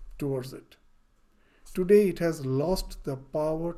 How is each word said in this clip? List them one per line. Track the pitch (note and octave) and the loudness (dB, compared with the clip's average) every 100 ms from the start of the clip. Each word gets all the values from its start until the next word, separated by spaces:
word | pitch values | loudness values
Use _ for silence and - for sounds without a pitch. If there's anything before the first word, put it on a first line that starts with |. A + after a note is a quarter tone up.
| - - | -16 -8
towards | C#3+ C3+ B2+ | -4 -4 -6
it. | - - - _ _ _ _ _ _ _ _ - | -14 -18 -20 _ _ _ _ _ _ _ _ -8
Today | - F3+ G#3 G3+ | -2 6 8 6
it | E3 | 2
has | E3+ D3+ C3+ | -2 -2 -2
lost | C3 D#3 F#3 - - | 0 0 0 -4 -8
the | - C3 | -8 -8
power | C3+ D#3 D#3 D#3+ E3+ | -6 -2 -2 -2 -4